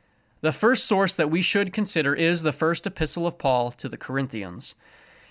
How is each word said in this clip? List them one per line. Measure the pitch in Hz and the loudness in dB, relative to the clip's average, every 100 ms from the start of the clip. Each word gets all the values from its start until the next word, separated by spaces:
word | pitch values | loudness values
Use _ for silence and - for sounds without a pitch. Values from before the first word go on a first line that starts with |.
| _ _ _ _ | _ _ _ _
The | 156 | -2
first | - 226 254 - | 2 2 4 2
source | - 185 | 2 2
that | - 151 | 2 2
we | 170 | 2
should | 175 202 190 | 2 0 0
consider | 214 208 165 139 | -2 -2 0 0
is | 143 165 170 | 2 2 2
the | 156 | 0
first | 143 165 170 190 | 0 0 0 -4
epistle | - 156 170 170 | -4 -4 -2 -4
of | 170 | 0
Paul | 139 127 120 | 2 2 0
to | - 127 | -4 -10
the | 113 | -10
Corinthians. | - 135 127 110 95 90 - - _ - - - - | -4 -4 -2 -6 -8 -8 -10 -12 _ -20 -20 -20 -4